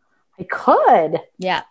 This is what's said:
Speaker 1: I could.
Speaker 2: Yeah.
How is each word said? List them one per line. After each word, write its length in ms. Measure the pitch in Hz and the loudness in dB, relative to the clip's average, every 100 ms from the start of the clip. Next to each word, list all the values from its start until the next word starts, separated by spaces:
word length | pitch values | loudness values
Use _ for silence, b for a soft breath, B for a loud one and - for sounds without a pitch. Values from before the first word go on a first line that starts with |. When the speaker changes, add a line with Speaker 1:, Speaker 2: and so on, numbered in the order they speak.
| _ _ _ - | _ _ _ -18
Speaker 1:
I 40 | |
could. 760 | 180 - - 415 523 214 156 156 - - | -12 -4 0 2 4 2 2 -4 -10 -10
Speaker 2:
Yeah. 260 | 180 165 - | -6 -6 -8